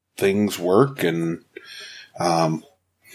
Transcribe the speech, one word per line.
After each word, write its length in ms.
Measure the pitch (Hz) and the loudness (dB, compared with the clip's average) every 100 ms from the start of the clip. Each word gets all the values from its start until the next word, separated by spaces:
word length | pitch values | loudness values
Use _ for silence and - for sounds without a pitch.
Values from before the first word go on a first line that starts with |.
| _ - | _ -2
things 400 | 101 104 101 90 | 0 2 0 -2
work, 460 | 90 98 139 - | 4 4 4 2
and, 420 | 82 82 82 82 - - - - - - - - | -2 0 -4 -6 -12 -20 -20 -20 -18 -20 -16 -4
um, 440 | 87 82 80 78 - _ _ _ - | 0 2 0 -2 -8 _ _ _ -20